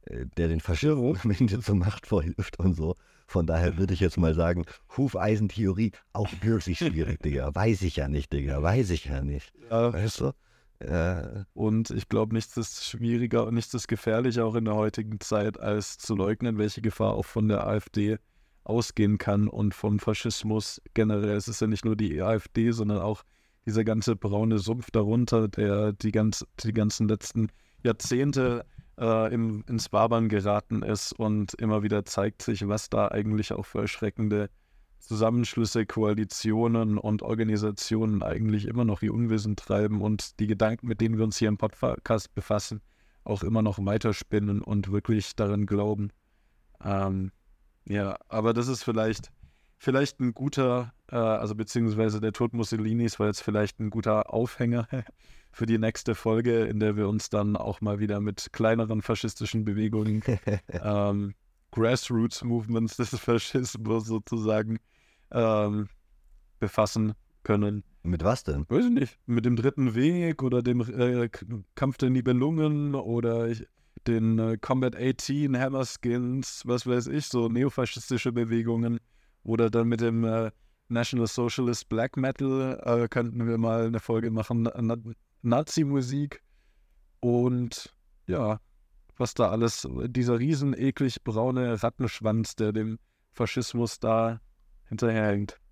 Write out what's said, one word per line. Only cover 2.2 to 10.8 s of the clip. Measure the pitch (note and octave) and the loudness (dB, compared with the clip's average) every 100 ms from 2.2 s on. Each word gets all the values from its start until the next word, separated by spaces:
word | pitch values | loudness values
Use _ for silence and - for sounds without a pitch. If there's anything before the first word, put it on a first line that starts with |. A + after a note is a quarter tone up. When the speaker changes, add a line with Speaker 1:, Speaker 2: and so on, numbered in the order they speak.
| D#2+ - - - | 0 -4 -6 0
Speaker 1:
und | F#2+ E2 | 0 2
so. | D#2 F2+ _ _ _ | -2 -4 _ _ _
Von | F#2 E2 | 0 2
daher | E2 E2+ E2+ | 4 2 2
würde | F#2+ | 0
ich | F#2 | 2
jetzt | F#2+ - | 2 4
mal | E2 | 2
sagen, | D#2+ E2+ F2 D#2+ - _ - | 4 2 0 -4 -10 _ -2
Hufeisentheorie, | C3+ F#2+ G2 A2 G#2 - G2+ F#2 A2+ - _ | -2 0 0 2 0 0 0 2 0 -2 _
auch | - G#2 F2 | -6 -6 -2
wirklich | G#2 A2+ F2+ E2 | 0 0 0 -2
schwierig, | E3+ D#2+ D2+ D2+ | 0 0 -2 -2
<laughs> | |
Digga. | D#2 C2+ C2+ | -2 -2 -2
Weiß | C#2+ G#2+ G#2 | 0 2 2
ich | F2+ D#2 | 0 -2
ja | C#2 | -2
nicht, | D2 C#2+ | -2 -2
Digga. | C#2+ C#2 C#2 | -4 -2 0
Weiß | D#2 A2+ G#2+ | 2 2 2
ich | E2+ - | -2 -2
ja | C2+ | -4
nicht. | C#2 C#2+ - _ A#2 | -4 -6 -8 _ -4
Speaker 2:
Ja. | A2+ A#2+ | 2 2
Speaker 1:
Weißt | G2 G#2+ - | 0 -4 -2
du? | C3+ - _ _ _ | -4 -4 _ _ _
Äh. | _ | _